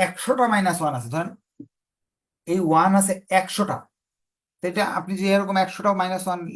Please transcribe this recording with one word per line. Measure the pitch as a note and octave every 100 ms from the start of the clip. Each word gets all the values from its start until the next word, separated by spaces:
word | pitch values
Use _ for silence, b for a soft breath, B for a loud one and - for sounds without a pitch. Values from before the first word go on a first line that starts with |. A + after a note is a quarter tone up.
| F#3
একশোটা | - - B3+ A#3+
মাইনাস | G#3 F#3 E3+
ওয়ান | D3+ B2+
আছে, | A#2
ধরেন | D#3 F#3 - _ - - _ _ _ _ _ _ _ -
এই | F#3 D#3+
ওয়ান | D#3+ F#3+ G3
আছে | F#3+ F#3 - F#3+
একশোটা, | F#3 - F#3+ - - _ _ _ _ _ _ _
তো | F3+
এটা | F3+ G3 F3+
আপনি | F3 F#3+
যদি | G3 G3
এরকম | G3 G3
একশোটাও | F#3 - G#3 F#3+
মাইনাস | F3+ F#3 F#3
ওয়ান | F3+ E3